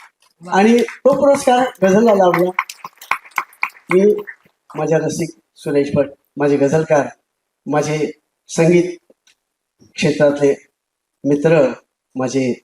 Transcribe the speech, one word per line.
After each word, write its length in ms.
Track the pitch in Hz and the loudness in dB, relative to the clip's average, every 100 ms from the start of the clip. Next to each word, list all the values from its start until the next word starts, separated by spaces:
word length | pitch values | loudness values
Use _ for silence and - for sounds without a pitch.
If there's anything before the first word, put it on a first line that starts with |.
| - _ _ _ 175 | -20 _ _ _ -4
आणि 320 | 185 214 240 | 2 4 2
तो 300 | - - 254 | 0 -2 0
पुरस्कार 460 | 277 285 277 262 247 254 - | 2 2 2 2 0 0 0
गझलला 320 | 190 196 233 | 2 4 4
लाभला. 360 | 196 185 170 180 - - - - _ - - - - - - - - - | 4 2 2 -2 -2 -8 -10 -20 _ -10 -10 -8 -10 -10 -12 -12 -12 -2
मी, 280 | 180 208 208 - - _ _ _ | 2 2 0 -6 -18 _ _ _
माझ्या 240 | 147 151 160 | -8 -2 -2
रसिक 320 | 147 - 160 - _ _ | -2 -6 -10 -12 _ _
सुरेश 320 | 165 143 143 | -4 -2 -2
भट, 120 | 143 139 - _ - | -2 -4 -6 _ -4
माझे 200 | 143 143 | -2 0
गझलकार, 500 | 139 160 156 151 123 - _ _ _ _ - | 0 0 0 0 -2 -10 _ _ _ _ -6
माझे 400 | 147 147 151 147 - _ _ - | -4 -4 -4 -6 -10 _ _ -10
संगीत 500 | - 165 175 - - _ _ _ _ _ _ _ _ _ | 0 2 2 0 -6 _ _ _ _ _ _ _ _ _
क्षेत्रातले 720 | - 156 139 147 147 139 139 _ _ _ _ _ _ | -4 -2 2 0 2 0 0 _ _ _ _ _ _
मित्र, 480 | 139 143 160 165 131 117 _ _ _ 127 | -4 0 2 2 2 -2 _ _ _ -8
माझे 380 | 127 135 127 113 | -6 -4 -4 -6